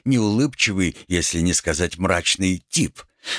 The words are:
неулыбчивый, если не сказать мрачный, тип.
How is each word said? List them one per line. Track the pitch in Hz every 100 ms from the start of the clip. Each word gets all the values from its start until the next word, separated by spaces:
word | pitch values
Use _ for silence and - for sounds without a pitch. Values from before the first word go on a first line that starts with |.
неулыбчивый, | - 127 107 107 143 127 - 95 90 - -
если | 87 80 85
не | 87
сказать | 82 - 78 87 82
мрачный, | 92 87 - - 95 90 -
тип. | - 147 - - _ -